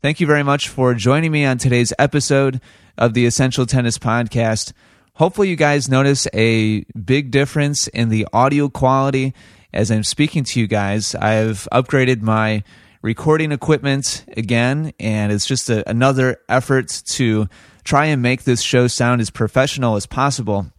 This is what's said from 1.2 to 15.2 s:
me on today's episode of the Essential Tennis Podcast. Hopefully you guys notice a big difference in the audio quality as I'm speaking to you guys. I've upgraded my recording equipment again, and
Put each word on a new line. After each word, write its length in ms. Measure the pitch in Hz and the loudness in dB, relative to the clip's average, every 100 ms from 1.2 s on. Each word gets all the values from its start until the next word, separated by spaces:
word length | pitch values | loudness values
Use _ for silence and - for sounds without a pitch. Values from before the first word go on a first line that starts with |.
| 165 | 0
me 140 | 151 139 | 0 0
on 120 | 123 | 0
today's 360 | 131 123 120 - | 2 2 0 0
episode 640 | 139 151 - 139 135 131 _ _ _ - | 0 0 0 2 2 -2 _ _ _ 0
of 160 | 117 | 0
the 120 | 113 120 | 2 2
Essential 400 | - 131 127 123 | 2 0 0 0
Tennis 320 | 131 120 - | 0 0 -2
Podcast. 760 | 120 117 117 120 113 110 - - _ _ _ | -2 -2 -2 -2 0 -2 -6 -16 _ _ _
Hopefully 340 | - 160 196 196 | -2 0 2 -2
you 80 | 165 | 2
guys 320 | 147 143 127 | 2 2 2
notice 400 | 131 139 139 - | 2 2 0 -2
a 500 | - 113 113 107 107 - 113 | 2 2 2 2 -2 -6 -12
big 300 | 90 135 139 | -2 0 2
difference 560 | 135 139 151 143 143 - | 0 0 -2 -2 -2 -4
in 220 | - 117 | -2 0
the 180 | 110 107 | 0 0
audio 340 | 113 131 143 143 | 2 2 2 -2
quality 680 | - 131 135 135 135 135 - - _ _ | 0 2 2 0 0 -2 -6 -20 _ _
as 200 | - 104 | -4 0
I'm 120 | 110 | 0
speaking 400 | 104 - 147 165 | -2 -2 -2 -2
to 160 | 123 123 | -4 -2
you 80 | 107 | 0
guys. 480 | 107 101 104 104 - | 0 0 -2 -4 -2
I've 500 | 104 110 110 101 - | 0 2 0 -4 -2
upgraded 520 | 123 127 139 127 123 | -2 2 2 2 0
my 380 | 110 110 110 107 - - _ _ | 0 2 0 -2 -6 -20 _ _
recording 520 | 110 117 156 156 156 | -6 -2 0 2 0
equipment 720 | 147 - 151 139 139 135 - - - | -2 0 0 2 -2 -2 -8 -10 -8
again, 560 | 113 117 123 143 156 - | -2 0 0 -2 -6 -6
and 320 | 110 107 | -4 -2